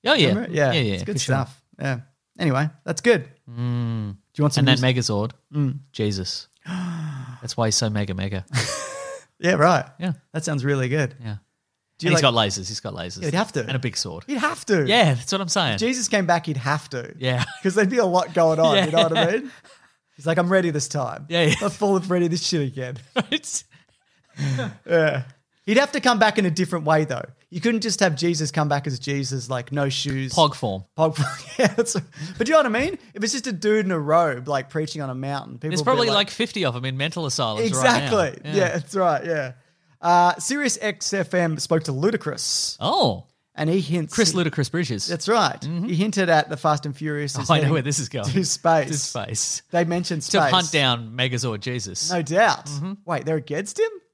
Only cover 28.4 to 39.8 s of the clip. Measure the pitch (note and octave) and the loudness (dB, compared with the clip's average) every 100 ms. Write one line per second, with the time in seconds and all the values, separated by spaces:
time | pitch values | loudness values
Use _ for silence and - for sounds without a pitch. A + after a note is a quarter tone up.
28.4 | D#3 - D3 C#3+ C#3 B2+ - C#3 C3 C3+ | -2 0 0 0 -2 -6 -4 -4 -4 -6
29.4 | A#2 B2+ A#2+ C#3+ C#3 C3 C#3 C3+ C3 E3+ | -4 -6 -4 -2 0 -2 -4 -4 -2 2
30.4 | D3+ C#3 A2+ F#2+ - - D#3+ D#3 C#3 - | 2 2 -4 -4 -8 0 0 2 -2 -4
31.4 | - - A#3+ - A3+ G3 - - D#3+ F#3 | -10 0 2 2 -2 -2 -8 -14 -14 -4
32.4 | A3+ D#4 C4 A3 D4+ G4 - G3+ G#3+ C#4 | 2 4 4 0 -2 -4 -12 -6 -4 -4
33.4 | B3+ F3+ G#3 G#3+ F#3+ E3+ D3 E3 E3 B2 | -4 -2 2 2 2 -2 2 2 2 -2
34.4 | B2+ C#3 C3+ D#3+ D#3 D3+ C3+ B2+ C3+ C#3 | -4 -4 -4 -6 -6 -6 -8 -6 -6 -6
35.4 | A#2 B2 D#3 F3 D3+ B3+ A#3 G3+ G3+ - | -8 -10 -4 0 2 2 2 2 -2 -4
36.4 | A#3 G#3+ D#3 A#2+ C3 C3 D3 E3+ D3+ - | -4 -2 -2 -2 -6 -4 -4 -4 -4 -2
37.4 | A#2+ G#2+ A3+ C3 C4 A#3+ - G#3+ D#3 - | -2 0 0 2 4 2 2 0 0 -4
38.4 | D3 G3 F3+ E3 - G3 F3+ D3+ E3+ D#3 | -2 0 0 -2 -4 0 2 0 -2 -4
39.4 | C3 B2 _ _ | -4 -10 _ _